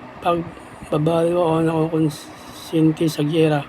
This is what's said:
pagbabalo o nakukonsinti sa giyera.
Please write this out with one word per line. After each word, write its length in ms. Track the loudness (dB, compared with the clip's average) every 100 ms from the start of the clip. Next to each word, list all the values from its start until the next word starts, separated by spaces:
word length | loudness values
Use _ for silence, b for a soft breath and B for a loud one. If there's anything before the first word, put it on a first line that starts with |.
| -14 -6
pagbabalo 1200 | -2 -2 -4 -12 -18 -18 -4 0 2 2 2 2
o 160 | 2 2
nakukonsinti 1500 | 2 2 0 2 0 -2 -14 -18 -18 -18 -4 2 4 4 0
sa 160 | 0 0
giyera. 400 | 2 2 2